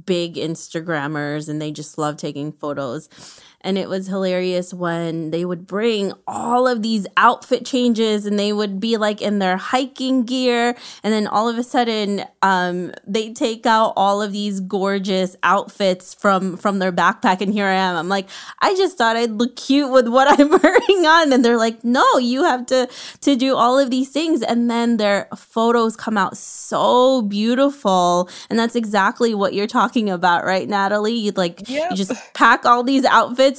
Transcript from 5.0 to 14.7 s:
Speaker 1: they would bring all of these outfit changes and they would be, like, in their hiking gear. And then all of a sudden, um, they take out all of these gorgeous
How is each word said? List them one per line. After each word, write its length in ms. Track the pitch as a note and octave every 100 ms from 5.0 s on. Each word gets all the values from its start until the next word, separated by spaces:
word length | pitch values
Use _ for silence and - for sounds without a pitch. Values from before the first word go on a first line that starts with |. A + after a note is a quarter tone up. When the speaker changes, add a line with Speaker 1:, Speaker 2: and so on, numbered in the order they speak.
| E3+ E3 D#3
Speaker 1:
they 160 | E3 F3+
would 200 | F3 F#3
bring 460 | F#3+ A#3 A3 F#3+ - -
all 420 | - A#3 B3 B3+
of 140 | A#3+
these 240 | A3 A3 F#3 -
outfit 480 | G#3 - - A#3+
changes 640 | - C4 B3 A3 A3+ G#3 G#3
and 120 | G3+
they 140 | G3+
would 260 | G#3 G#3 F#3+
be, 200 | A3+ A3+
like, 240 | G#3 G#3
in 160 | - G3+
their 180 | F#3 F#3
hiking 680 | - B3+ C4+ - C4 C4
gear. 520 | A#3 B3+ B3+ A#3+ A#3+ A#3+ - -
And 120 | G3+
then 120 | A3 G#3
all 220 | G3+ A3+
of 80 | A3+
a 60 |
sudden, 640 | A#3+ C#4+ A#3 A3 G#3 G3+ - _
um, 500 | G3 F#3+ F3+ F3+ F3+ - -
they 260 | G#3 A3
take 320 | A#3 C4 A3+
out 300 | A#3+ A3 A3 -
all 240 | G3 G3+
of 120 | G#3
these 280 | G3+ G#3 G3
gorgeous 720 | F#3